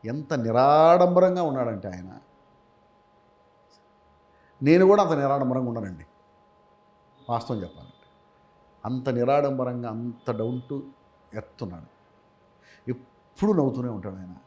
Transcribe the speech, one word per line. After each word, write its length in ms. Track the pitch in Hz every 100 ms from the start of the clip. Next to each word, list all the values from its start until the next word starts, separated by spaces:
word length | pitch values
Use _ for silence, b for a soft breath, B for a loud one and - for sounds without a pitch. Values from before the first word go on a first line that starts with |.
ఎంత 280 | 110 139 143
నిరాడంబరంగా 1080 | 135 113 117 135 151 160 180 180 180 185 180
ఉన్నాడంటే 460 | 165 131 117 104 98
ఆయన. 220 | 90 92 - _ _ _ _ _ _ _ _ _ _ _ _ _ _ _ _ _ _ _ _ _ b b b
నేను 240 | 139 170 185
కూడా 160 | 208
అంత 100 | 180
నిరాడంబరంగా 560 | 151 139 139 127 127 123
ఉన్నానండి, 380 | 117 101 82 80 _ _ _ _ _ _ _ _ _ _ _ -
వాస్తవం 340 | 117 - 113
చెప్పాలంటే. 460 | 87 - 65 _ _ _ _ _ _ _ _ _
అంత 240 | 110 127 131
నిరాడంబరంగా, 840 | 120 123 143 139 131 123 123 120
అంత 400 | 110 120 117 -
down 260 | 110 113 123 127
to 100 | 139 139 _ _ _ _ 107
earth 240 | - -
ఉన్నాడు. 280 | 104 85 - _ _ _ _ _ _ _ b b -
ఎప్పుడూ 680 | 123 - _ _ - 208
నవ్వుతూనే 360 | 185 135 - 123
ఉంటాడు 280 | 104 98 95
ఆయన. 180 | 90 87